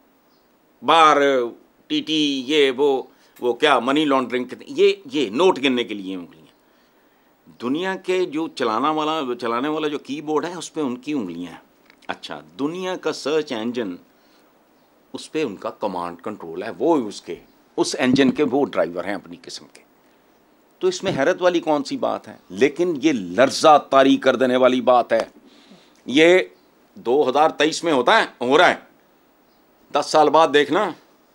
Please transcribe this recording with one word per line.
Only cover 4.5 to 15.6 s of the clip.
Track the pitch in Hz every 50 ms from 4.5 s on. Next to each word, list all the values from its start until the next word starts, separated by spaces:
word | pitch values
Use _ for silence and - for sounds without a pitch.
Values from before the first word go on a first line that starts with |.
| 123 104 110 -
ये, | 143 139 196 202 196 - - 131
ये | 123 151 139 101
नोट | 98 127 175 190 175 135
गिनने | 127 139 127 123 117
के | - 110
लिए | 104 95 92 95
उंगलियां। | 90 87 85 - _ - _ _ _ _ _ _ _ _ _ _ _ _ _ _ _ _ _ _ _ _ - - _
दुनिया | 113 120 135 156 180 190 190
के | 185 185 - 185 185 185
जो | 170 139 151 165 156
चलाना | - - 131 117 110 110 131 151
वाला, | 156 156 156 151 156 160 147 123 120
चलाने | 120 127 117 117 117 131 151
वाला | 151 156 156 151
जो | 147 135
कीबोर्ड | - - 135 151 156 147 156 147 139
है, | 165 180 175
उस | 151 -
पे | - 160
उनकी | 151 131 120 123 123 147 151
उंगलियां | 143 110 90 85 85 87 85 82
हैं। | - - _ _ _ _ _ _ _ _ -
अच्छा, | 92 - - - 82 73 73 78 82
दुनिया | - 135 147 165 185 190 185 185
का | 170 - 160
सर्च | 147 - - - 151 160 151 151
इंजन, | 135 110 110 120 120 123 120 98 87 90 - _ _ _ _ _ _ _ _ _ _ _ _ _ _ _ _ _ _ _ _ _ -
उस | - - -
पे | - 156 160
उनका | 123 98 87